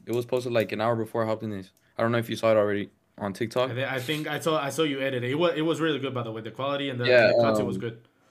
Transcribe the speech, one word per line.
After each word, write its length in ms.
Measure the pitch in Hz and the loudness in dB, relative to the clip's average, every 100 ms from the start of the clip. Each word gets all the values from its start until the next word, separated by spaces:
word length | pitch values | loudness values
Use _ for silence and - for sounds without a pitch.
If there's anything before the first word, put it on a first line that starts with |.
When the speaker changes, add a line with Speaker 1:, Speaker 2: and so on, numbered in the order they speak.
| - | -4
Speaker 1:
it 80 | |
was 140 | 117 120 | -4 -2
posted, 260 | 127 123 | -4 0
like, 180 | 120 101 | 0 0
an 100 | 107 | 0
hour 140 | 113 113 | 0 0
before 280 | 110 120 | -2 -2
I 20 | 110 | -2
hopped 160 | 110 | -2
in 80 | 110 | -4
this. 220 | 101 95 _ _ - | -8 -10 _ _ -2
I 60 | |
don't 80 | 117 | 0
know 80 | 117 | 0
if 100 | 117 | -2
you 60 | 107 | 0
saw 160 | 113 | 4
it 60 | 110 | 4
already 340 | 104 101 98 _ _ - | 4 0 -6 _ _ -8
on 160 | 104 | -6
TikTok. 380 | 95 120 127 131 | -4 -4 -2 -2
Speaker 2:
I 20 | |
thi-, 120 | 120 131 | -2 -4
I 140 | 131 | -4
think 280 | 123 151 156 | -4 -6 -4
I 120 | 147 | -4
saw, 220 | 160 156 | 0 0
I 80 | 139 | -2
saw 140 | 135 | 0
you 180 | 156 135 | 0 0
edit 220 | 135 127 | -2 -2
it. 80 | 123 | -2
It 20 | 143 | 0
wa-, 120 | 170 | 0
it 160 | 156 | 0
was 180 | 160 143 | 0 0
really 160 | 160 139 | 0 -2
good, 160 | 131 | -4
by 80 | 123 | -6
the 100 | 113 | -6
way. 120 | 113 | -8
The 80 | 110 | -10
quality 380 | 113 139 143 139 | -6 -4 -4 -4
and 80 | 123 | -2
the, 80 | 123 | 6
Speaker 1:
Yeah, 240 | 127 107 | 8 8
Speaker 2:
and 80 | 110 | 6
the 40 | |
cuts, 160 | 113 107 | 4 2
it 60 | 101 | 0
was 120 | 95 | -2
Speaker 1:
um, 40 | |
Speaker 2:
good. 160 | 113 - _ _ _ | -6 -8 _ _ _